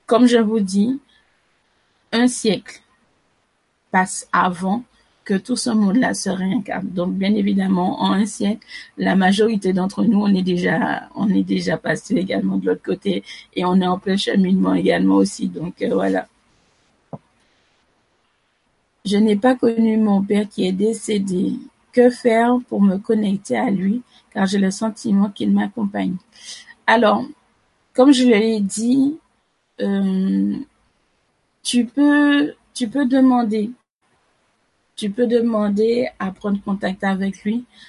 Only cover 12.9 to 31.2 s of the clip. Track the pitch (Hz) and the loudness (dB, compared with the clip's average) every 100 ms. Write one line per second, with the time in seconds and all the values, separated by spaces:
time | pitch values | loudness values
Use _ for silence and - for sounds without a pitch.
12.9 | 185 202 190 - - - - 180 185 180 | -6 -4 -4 -6 -20 -12 -4 0 2 0
13.9 | 185 202 196 - 196 185 190 185 190 185 | -2 -2 -4 0 0 2 2 0 0 2
14.9 | 175 190 196 196 - 190 175 160 - 196 | 2 2 2 2 -2 -8 -6 -10 -6 -4
15.9 | 190 190 190 - _ _ _ _ _ _ | -2 0 -2 -6 _ _ _ _ _ _
16.9 | _ _ - _ _ _ _ _ _ _ | _ _ -20 _ _ _ _ _ _ _
17.9 | _ _ _ _ _ _ _ _ _ _ | _ _ _ _ _ _ _ _ _ _
18.9 | _ 196 202 220 208 254 254 240 226 226 | _ -4 0 2 2 2 2 0 2 2
19.9 | 220 214 196 196 202 208 - 185 185 214 | 2 2 2 0 -2 -2 -4 -2 0 -2
20.9 | 226 - 208 196 180 - - - _ _ | -2 -4 -4 -2 -2 -2 -6 -12 _ _
21.9 | - 247 247 240 226 240 247 247 208 202 | 4 4 4 0 2 2 0 -2 2 2
22.9 | 185 214 220 208 196 - 240 226 196 190 | 2 -2 -2 0 -4 -4 -4 -2 -2 -2
23.9 | 240 - _ _ - 190 202 190 190 226 | -2 -6 _ _ -4 -2 0 0 -2 -6
24.9 | 220 233 196 202 202 208 202 202 233 202 | -6 -2 2 0 -2 0 0 0 -4 -6
25.9 | 202 190 185 - _ - - - - - | -4 -4 -6 -12 _ -20 -20 -20 -10 0
26.9 | 226 214 214 277 - _ _ _ _ _ | 2 2 0 -4 -14 _ _ _ _ _
27.9 | - 262 254 254 208 226 220 196 208 233 | 4 6 6 6 4 2 0 -2 -2 0
28.9 | 269 269 320 _ _ _ _ _ - 202 | 2 0 -2 _ _ _ _ _ -8 -4
29.9 | 196 196 190 190 196 202 208 - _ _ | -2 0 0 0 0 -2 -4 -10 _ _
30.9 | _ _ _ | _ _ _